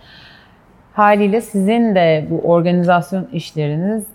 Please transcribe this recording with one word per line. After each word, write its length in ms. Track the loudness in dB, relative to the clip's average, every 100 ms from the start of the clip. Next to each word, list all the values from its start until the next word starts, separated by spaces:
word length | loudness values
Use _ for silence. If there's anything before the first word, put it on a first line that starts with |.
| -18 -20 -20 -20 _ _ _ _ _
Haliyle 480 | 0 2 4 2 -2
sizin 540 | -2 -2 0 0 2 2
de 320 | 2 2 -2
bu 80 | -4
organizasyon 880 | 0 2 2 0 2 0 0 -6 -6
işleriniz, 680 | -10 -8 -6 -4 -4 -4 -6 -8